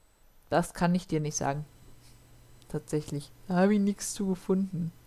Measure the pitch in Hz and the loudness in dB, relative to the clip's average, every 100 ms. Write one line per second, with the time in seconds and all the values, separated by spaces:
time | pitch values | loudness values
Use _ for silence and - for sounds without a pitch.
0 | _ _ - - - 147 175 - 175 180 | _ _ -20 -20 -2 -2 0 0 0 0
1 | - 160 151 151 135 139 151 - - - | 0 -2 -2 -2 -2 -4 -8 -16 -20 -20
2 | - - - - - - - 156 - 151 | -20 -20 -20 -20 -20 -20 -10 -10 -4 -4
3 | 151 143 - - - 180 196 208 202 202 | -4 -8 -10 -14 -2 4 6 6 2 0
4 | - - 196 185 - 190 196 170 170 - | -4 -4 -2 -2 0 0 0 -2 -6 -8